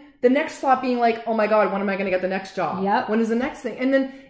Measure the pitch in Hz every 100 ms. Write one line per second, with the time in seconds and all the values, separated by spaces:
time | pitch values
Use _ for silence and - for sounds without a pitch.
0 | - - 247 277 311 - 285 254 262 240
1 | 233 226 233 220 208 214 196 196 202 190
2 | 196 185 185 190 190 - 156 185 196 233
3 | 233 226 220 233 277 - 233 - 262 269
4 | 269 - -